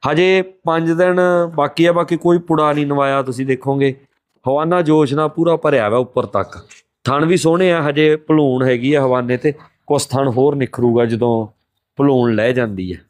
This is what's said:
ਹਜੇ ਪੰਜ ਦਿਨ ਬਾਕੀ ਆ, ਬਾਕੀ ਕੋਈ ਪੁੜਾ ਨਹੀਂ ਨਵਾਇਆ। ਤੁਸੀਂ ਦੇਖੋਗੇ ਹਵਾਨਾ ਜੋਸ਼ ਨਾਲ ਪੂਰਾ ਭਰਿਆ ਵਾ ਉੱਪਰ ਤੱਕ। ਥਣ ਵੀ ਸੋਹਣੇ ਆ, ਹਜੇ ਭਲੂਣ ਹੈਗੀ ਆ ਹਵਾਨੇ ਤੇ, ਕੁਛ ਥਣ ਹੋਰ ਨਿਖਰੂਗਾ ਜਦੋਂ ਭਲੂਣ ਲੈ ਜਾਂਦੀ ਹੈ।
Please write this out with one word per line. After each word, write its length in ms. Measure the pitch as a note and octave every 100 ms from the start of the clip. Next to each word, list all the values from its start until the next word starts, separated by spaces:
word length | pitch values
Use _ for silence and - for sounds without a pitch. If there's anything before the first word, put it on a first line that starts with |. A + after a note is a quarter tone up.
| C3
ਹਜੇ 300 | D3+ F3+ F#3+
ਪੰਜ 500 | F#3 - - E3 E3
ਦਿਨ 280 | E3 F3+ F3+ F3+ F3 E3+ D#3+
ਬਾਕੀ 300 | C#3+ - E3+
ਆ, 60 |
ਬਾਕੀ 260 | E3+ E3 E3
ਕੋਈ 200 | F3 F3
ਪੁੜਾ 360 | E3+ D#3+ D3+
ਨਹੀਂ 120 | D3 D3
ਨਵਾਇਆ। 360 | C#3+ C#3 C#3
ਤੁਸੀਂ 240 | C3 A#2+ C3+
ਦੇਖੋਗੇ 500 | C3 C#3 C#3 C#3 C3+ _ _ _ _ -
ਹਵਾਨਾ 340 | C#3 D#3+ F3+
ਜੋਸ਼ 320 | D#3+ D#3 D3
ਨਾਲ 160 | C#3+ D#3
ਪੂਰਾ 260 | D3+ E3 E3
ਭਰਿਆ 340 | D#3 C#3 G#2
ਵਾ 80 | A#2
ਉੱਪਰ 280 | B2+ - A2+
ਤੱਕ। 420 | G2+ F#2+ - - - _ _
ਥਣ 220 | - C#3 D#3+
ਵੀ 120 | F3
ਸੋਹਣੇ 360 | E3 E3+ F#3
ਆ, 160 | E3+ D3
ਹਜੇ 260 | C#3+ D#3 D3+
ਭਲੂਣ 480 | D3+ D#3 D3 B2+ C3
ਹੈਗੀ 280 | B2 B2+
ਆ 80 | D3
ਹਵਾਨੇ 360 | C3 B2+ B2 B2
ਤੇ, 160 | D3+ C#3+ - _ -
ਕੁਛ 180 | D3 -
ਥਣ 220 | C3+ C#3
ਹੋਰ 280 | A#2 C#3 C#3+
ਨਿਖਰੂਗਾ 500 | B2+ - A#2+ A#2 A#2
ਜਦੋਂ 420 | A2+ A#2+ A2+ A2 _ _ _ _ -
ਭਲੂਣ 380 | C#3+ C3 A#2+ A2
ਲੈ 160 | A2+
ਜਾਂਦੀ 420 | B2+ A#2+ G2 F#2
ਹੈ। 80 | F2 _